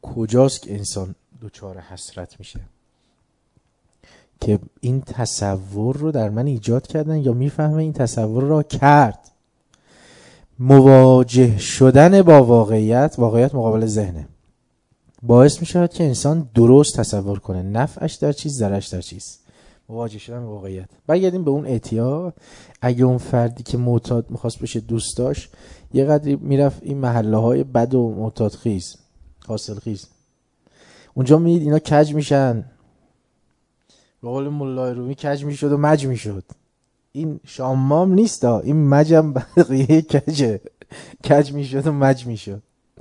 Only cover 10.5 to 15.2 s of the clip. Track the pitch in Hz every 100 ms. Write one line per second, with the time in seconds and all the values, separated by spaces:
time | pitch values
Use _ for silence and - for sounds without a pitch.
10.5 | - 127 139 131 135 131 127 120 123 123
11.5 | 101 - - 131 131 170 196 175 147 120
12.5 | 117 107 110 107 123 151 - 117 113 131
13.5 | 135 113 110 110 107 98 82 71 _ _
14.5 | _ _ _ _ _ _ _